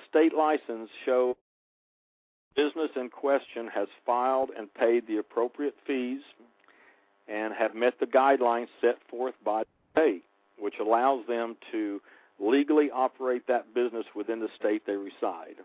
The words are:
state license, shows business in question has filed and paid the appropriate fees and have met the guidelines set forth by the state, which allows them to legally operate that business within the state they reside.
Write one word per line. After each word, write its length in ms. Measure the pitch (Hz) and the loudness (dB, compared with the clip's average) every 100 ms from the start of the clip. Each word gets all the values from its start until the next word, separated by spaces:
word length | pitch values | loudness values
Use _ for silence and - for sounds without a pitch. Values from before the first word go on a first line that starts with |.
| - | 0
state 240 | 156 160 | 4 4
license, 560 | 151 151 151 - 113 113 - - | 4 2 0 -2 -10 -10 -8 0
shows 300 | 127 127 123 _ _ _ _ _ _ _ _ _ _ _ - | 2 2 -2 _ _ _ _ _ _ _ _ _ _ _ 0
business 360 | 147 160 151 - | 0 0 -4 -4
in 140 | 123 | -8
question 580 | - 139 139 - 120 117 | -4 0 0 -2 -10 -8
has 200 | 104 101 - - | -4 -4 -4 -2
filed 460 | 120 127 131 131 | 0 2 0 0
and 200 | 117 107 | -6 -14
paid 340 | - 120 117 113 | 0 2 2 2
the 100 | 107 | -4
appropriate 580 | - - 120 - 147 - - | -2 -2 -2 -2 -6 -6 -6
fees 360 | 135 123 135 143 - 117 _ _ _ - _ _ _ - | -4 -4 -6 -10 -20 -20 _ _ _ -20 _ _ _ -10
and 260 | 107 110 | -6 -4
have 200 | 107 110 | -2 -2
met 260 | 107 123 - | 0 0 0
the 60 | 123 | 0
guidelines 640 | 131 135 139 120 117 120 - | 4 4 4 2 0 -4 -2
set 220 | 120 123 _ | 0 0 _
forth 240 | 120 127 - | -8 -8 -6
by 200 | 107 110 | -4 -4
the 360 | 110 _ _ - | -4 _ _ 2
state, 240 | 160 90 - _ _ - | 2 2 -6 _ _ -10
which 180 | 101 - | -8 -4
allows 460 | 107 117 131 131 110 | 0 2 4 0 -2
them 320 | 117 117 113 - | -4 -4 -8 -10
to 280 | 110 104 101 - - _ - | -6 -4 -6 -12 -20 _ -4
legally 520 | 101 139 143 151 147 | 2 4 4 4 2
operate 560 | 120 131 - 131 123 - | 2 -2 -2 -2 -2 0
that 260 | 120 101 | -2 -2
business 320 | 117 123 113 107 104 | -2 -2 -2 -8 -8
within 240 | 104 113 | -6 -4
the 100 | 110 - | -6 -4
state 300 | 107 107 - | -2 -2 -2
they 100 | 101 | -6
reside. 600 | 98 - 107 82 78 82 | -6 -6 -6 -6 -12 -20